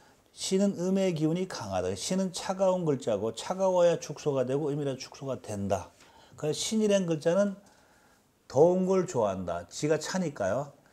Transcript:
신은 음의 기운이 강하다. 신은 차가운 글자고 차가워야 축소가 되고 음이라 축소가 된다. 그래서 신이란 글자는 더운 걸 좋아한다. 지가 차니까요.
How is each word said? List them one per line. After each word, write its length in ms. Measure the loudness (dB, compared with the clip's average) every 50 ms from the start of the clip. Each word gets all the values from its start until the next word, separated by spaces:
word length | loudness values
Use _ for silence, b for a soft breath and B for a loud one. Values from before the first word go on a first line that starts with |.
| b b b b b b _
신은 480 | -10 -6 0 2 2 2 2 2 0
음의 340 | -2 0 2 2 2 2 0
기운이 320 | 2 0 0 0 0 -2
강하다. 480 | -6 -6 -10 -8 -4 -2 -2 0 0 -2
신은 380 | -4 -4 -4 -2 -2 -2 -4 -4
차가운 520 | -8 -6 -6 -2 2 2 2 2 2 2
글자고 520 | 0 0 0 0 -2 0 0 0 -2 -4
차가워야 640 | -6 -6 -6 -2 0 2 2 4 6 6 4 4 2
축소가 460 | -2 -8 -12 -4 -2 -2 0 0 0
되고 220 | 0 0 -2 -2 -2
음이라 280 | -2 -2 -2 -4 -4
축소가 460 | -6 -10 -14 -16 -12 -8 -8 -8 -8 -8
된다. 480 | -8 -6 -4 -2 0 0 -2 -2 -8 B B B B B B B B B
그래서 220 | -6 -4 -4 -2 -2
신이란 480 | -4 -2 0 0 2 4 4 2 2
글자는 480 | 0 -2 0 2 2 2 2 2 0 -2 -8 b b b b b b b b b b b b b b _ _ _ _
더운 380 | 4 6 6 6 6 4 2
걸 200 | 2 2 2 0
좋아한다. 640 | 0 0 0 0 0 0 -2 -4 -4 -6 -6 -6 -10
지가 320 | -10 -4 0 0 0 0
차니까요. 720 | -2 -4 -4 -4 -4 -4 -4 -2 -2 0 0 -2 -4 -6 -12 _ b b